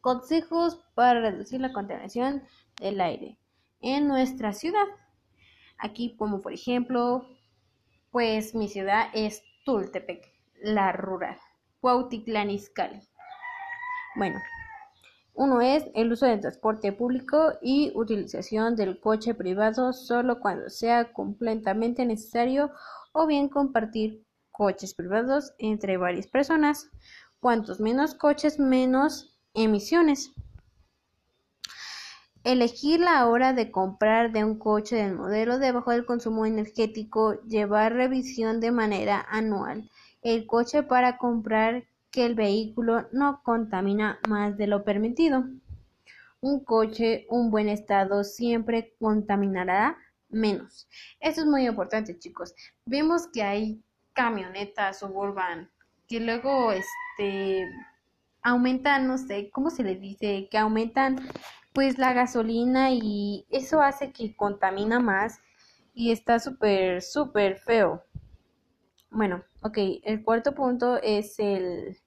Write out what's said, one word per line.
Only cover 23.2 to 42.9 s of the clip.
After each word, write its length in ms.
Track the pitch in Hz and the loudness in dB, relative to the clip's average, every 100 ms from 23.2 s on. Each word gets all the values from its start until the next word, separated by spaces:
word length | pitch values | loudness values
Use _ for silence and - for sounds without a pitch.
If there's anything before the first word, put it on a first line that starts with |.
| 320 | 2
bien 220 | 285 285 | 2 2
compartir 760 | 285 277 240 220 220 214 214 _ _ _ | 0 2 0 -2 -2 -4 -4 _ _ _
coches 460 | - 208 196 185 - | 0 0 0 -10 -10
privados 580 | 175 208 247 277 277 - | -2 0 2 0 -2 -6
entre 380 | 214 214 196 185 | -4 -2 -2 0
varias 280 | 180 180 202 | 0 -2 -2
personas. 640 | 262 285 330 294 294 - - - - - _ | -2 2 4 4 0 -8 -20 -20 -20 -20 _
Cuantos 400 | 247 226 214 185 | 0 0 -2 -2
menos 360 | 220 254 302 - | 0 2 0 2
coches, 440 | 294 294 302 294 | 2 4 0 2
menos 800 | 269 254 254 254 269 262 - _ _ | 4 4 4 4 2 -2 -16 _ _
emisiones. 800 | 214 220 208 - 330 330 277 - - - - _ _ _ _ _ _ _ _ _ _ - - - - - - _ _ | 0 2 2 2 4 4 2 -4 -14 -18 -20 _ _ _ _ _ _ _ _ _ _ -20 -16 -18 -16 -18 -20 _ _
Elegir 560 | 240 254 233 233 285 330 | 0 2 2 0 2 4
la 280 | 349 302 240 | 6 6 6
hora 260 | 233 262 | 6 4
de 160 | 254 220 | 2 0
comprar 600 | 190 190 196 214 226 233 | -2 -2 2 4 4 4
de 120 | 220 | 2
un 140 | 214 220 | 0 0
coche 380 | 214 214 214 233 | 0 0 0 -2
del 200 | 202 180 | -2 -2
modelo 440 | 185 214 226 254 | -2 0 0 2
de 120 | 269 | 2
bajo 200 | 247 247 | 0 0
el 140 | 240 240 | -2 0
consumo 400 | 240 226 220 220 | -4 -2 0 0
energético, 960 | 220 214 - 220 220 214 220 220 214 | 0 -4 -2 -2 -2 -4 0 2 0
llevar 500 | 226 220 208 214 220 | -2 -2 2 4 4
revisión 640 | 233 254 262 254 - 220 226 | 2 0 0 -4 -2 -2 0
de 120 | 226 | 0
manera 540 | 240 214 202 110 202 - | 2 2 0 0 0 -2
anual 600 | 220 220 202 - 208 214 _ - _ | -2 -2 -2 -4 -8 -12 _ -20 _
el 240 | 233 226 220 | -2 -2 0
coche 360 | 233 240 294 | 0 2 0
para 340 | 294 254 247 247 | 2 4 4 2
comprar 680 | 240 233 214 220 226 247 240 _ _ | -2 -2 0 2 2 0 -8 _ _
que 140 | - 233 | 0 0
el 100 | 226 | 2
vehículo 720 | 208 208 220 226 233 | 2 2 -2 -2 0